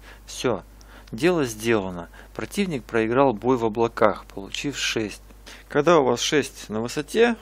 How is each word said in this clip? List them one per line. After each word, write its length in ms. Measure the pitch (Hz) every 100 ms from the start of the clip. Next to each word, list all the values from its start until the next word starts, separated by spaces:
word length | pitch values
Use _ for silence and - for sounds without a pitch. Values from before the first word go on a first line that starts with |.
| - - -
Все, 380 | - 131 95 - - - - -
дело 320 | 113 170 170
сделано. 640 | 127 107 113 110 95 90 85 - -
Противник 480 | - - 202 190 135
проиграл 500 | - 117 110 127 139
бой 240 | 104 120 127
в 80 |
облаках, 600 | 113 110 117 - 110 87 -
получив 500 | 98 101 - 143 127
шесть. 460 | - 117 104 - - - - - -
Когда 300 | 147 151 165
у 60 |
вас 160 | 127 120
шесть 480 | - 151 - - -
на 120 | 107
высоте, 560 | 120 - - 214 240 220